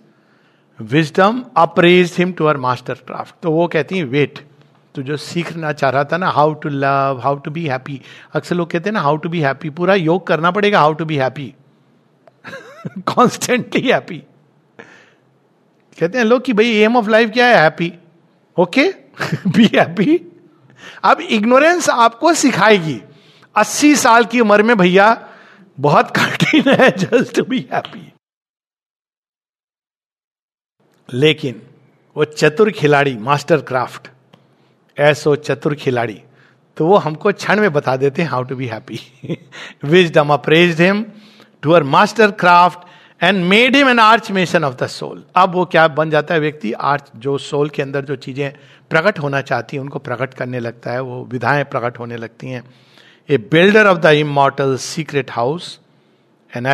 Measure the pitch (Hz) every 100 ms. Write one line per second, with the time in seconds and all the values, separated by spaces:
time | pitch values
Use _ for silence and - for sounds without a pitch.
0 | _ _ _ _ _ _ _ - 110 147
1 | 151 - 196 247 - 165 165 190 175 180
2 | 170 - 180 175 156 139 127 123 - 123
3 | - - - _ 170 160 170 170 139 190
4 | 131 143 131 - - _ _ _ _ 147
5 | 131 147 - 170 160 165 156 147 139 131
6 | 143 165 185 123 151 151 156 139 139 139
7 | 135 131 127 143 156 151 160 131 139 131
8 | - - - 156 - 175 170 170 190 214
9 | 143 156 170 170 139 131 156 151 180 202
10 | 156 180 - 160 175 202 208 196 151 156
11 | 160 147 131 151 123 - _ _ _ _
12 | _ _ _ _ - 539 466 605 659 -
13 | - - 247 - - 247 - - 254 226
14 | 233 156 - _ _ _ _ - - -
15 | _ _ _ _ _ _ _ _ _ -
16 | 170 254 220 247 262 208 233 214 214 240
17 | 208 220 226 240 247 196 156 156 170 -
18 | _ _ _ _ _ - 180 262 359 -
19 | _ - - - 190 180 220 240 139 180
20 | 202 339 - - _ _ _ _ - -
21 | 196 269 359 220 220 254 311 349 294 269
22 | 233 - 320 330 269 160 214 208 156 113
23 | 80 _ _ _ _ 214 214 - 294 285
24 | 247 226 233 247 220 208 220 226 180 185
25 | 208 240 - - - _ _ - 147 180
26 | - - - - - 302 254 220 247 190
27 | 185 254 - - 190 247 135 - - -
28 | - _ _ _ _ _ _ _ _ _
29 | _ _ _ _ _ _ _ _ _ _
30 | _ _ _ _ _ _ _ _ _ _
31 | - 123 156 156 135 113 - _ _ _
32 | _ 147 151 - 151 151 214 - 151 143
33 | 139 117 117 143 - 156 127 127 117 -
34 | - _ _ _ _ _ _ _ _ -
35 | 147 143 156 147 - 135 160 143 139 123
36 | 117 95 _ _ _ _ _ - 160 202
37 | 151 156 208 196 - 196 208 143 131 131
38 | 139 135 160 127 127 127 127 110 - 110
39 | - _ 135 151 _ - - - 143 180
40 | 170 151 143 143 - 160 175 160 180 202
41 | 226 - - _ _ _ 143 170 135 165
42 | 208 233 214 196 180 175 175 - - -
43 | _ _ 175 196 175 208 254 277 269 240
44 | 214 233 226 196 165 170 147 123 123 -
45 | 71 90 - 180 190 180 175 165 160 143
46 | 160 151 151 170 151 151 208 - 139 139
47 | - 117 127 139 - 143 147 151 139 139
48 | 139 131 - 131 139 139 _ _ _ 160
49 | 185 208 143 139 131 127 113 143 139 143
50 | - 120 127 - 127 123 117 120 120 123
51 | 131 123 117 123 120 143 139 131 120 120
52 | 120 117 113 - 131 123 - _ _ _
53 | _ _ - 135 104 160 196 214 208 175
54 | 156 151 151 143 139 135 135 127 - -
55 | 147 143 127 117 123 170 - - _ _
56 | _ _ _ _ _ 123 127